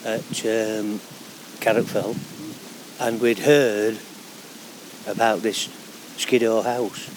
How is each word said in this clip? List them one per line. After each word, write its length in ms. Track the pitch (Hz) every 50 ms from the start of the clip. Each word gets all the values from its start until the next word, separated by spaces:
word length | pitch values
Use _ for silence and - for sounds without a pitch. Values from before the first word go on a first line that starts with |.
| -
at, 400 | 117 110 113 - - - - -
um, 540 | 113 110 113 110 107 110 110 104 104 104 104 - - - - - - - - - - - -
Carrickfell, 560 | - 117 110 117 107 82 - 110 92 101 117 - 135 - - - - - - - - - - - - - - -
and 220 | 127 120 117 113
we'd 180 | 117 120 120 -
heard 600 | - 143 147 147 139 120 107 104 104 110 113 104 - - - - - - - - - - - - - - - - - - - - -
about 380 | - 101 - 117 113 107 90 95
this 240 | 113 98 - - - - - - - - - - - - -
Skiddaw 460 | - - 127 123 117 113 110 113 101
house 420 | 120 120 120 123 98 - - - - -